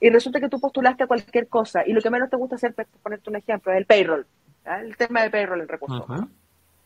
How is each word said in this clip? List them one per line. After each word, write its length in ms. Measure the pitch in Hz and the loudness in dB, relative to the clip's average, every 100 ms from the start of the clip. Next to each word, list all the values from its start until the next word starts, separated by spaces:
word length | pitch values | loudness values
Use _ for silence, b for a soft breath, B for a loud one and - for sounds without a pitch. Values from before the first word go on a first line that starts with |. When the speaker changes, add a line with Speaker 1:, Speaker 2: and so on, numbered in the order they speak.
Speaker 1:
Y 60 | 233 | 6
resulta 280 | 233 240 269 | 6 4 -2
que 80 | 262 | -2
tú 120 | 269 | -2
postulaste 420 | 277 269 247 262 | -4 0 0 2
a 40 | 254 | 0
cualquier 400 | 233 - 240 233 | -2 0 -4 0
cosa, 340 | 233 220 180 165 | -2 0 -2 0
y 60 | |
lo 80 | 220 | 2
que 80 | 220 | 2
menos 220 | 240 254 | 0 -2
te 60 | 254 | -4
gusta 180 | 254 | -4
hacer, 180 | 247 240 | -4 -6
por 140 | 220 220 _ | -6 -12 _
ponerte 280 | - 208 - | -12 -12 -10
un 60 | 208 | -10
ejemplo, 360 | - 208 - | -6 -4 0
es 60 | 185 | 0
el 60 | 202 | 6
payroll, 400 | 208 170 156 127 _ _ _ | 6 6 0 -4 _ _ _
¿ah? 160 | - 180 | -10 -10
El 160 | 226 208 | -8 -4
tema 260 | 233 240 | -2 0
de 80 | 220 | 0
payroll 300 | 214 202 180 | 0 -2 -4
en 60 | 156 | -6
recursos 280 | 160 139 127 | -10 -8 -10
Speaker 2:
Ajá. 80 | - | -8
Speaker 1:
humanos. 240 | 131 247 _ _ _ _ _ | -8 -8 _ _ _ _ _